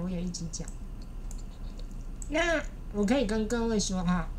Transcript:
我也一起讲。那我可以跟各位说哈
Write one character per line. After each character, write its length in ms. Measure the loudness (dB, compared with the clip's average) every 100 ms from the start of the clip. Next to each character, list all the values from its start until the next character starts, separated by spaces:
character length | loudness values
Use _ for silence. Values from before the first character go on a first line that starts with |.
我 40 | -2
也 140 | -2
一 80 | -2
起 160 | -4 -6
讲。 120 | -2 -2 -2 -8 -8 -8 -6 -6 -6 -8 -6 -6 -6 -6 -6 -6 -6 0
那 340 | 2 4 2 0 -6 -4
我 120 | 2
可 140 | 4 4
以 80 | 4
跟 220 | 2 2
各 180 | 2 4
位 140 | 2
说 240 | 2 2
哈 240 | 4 2 2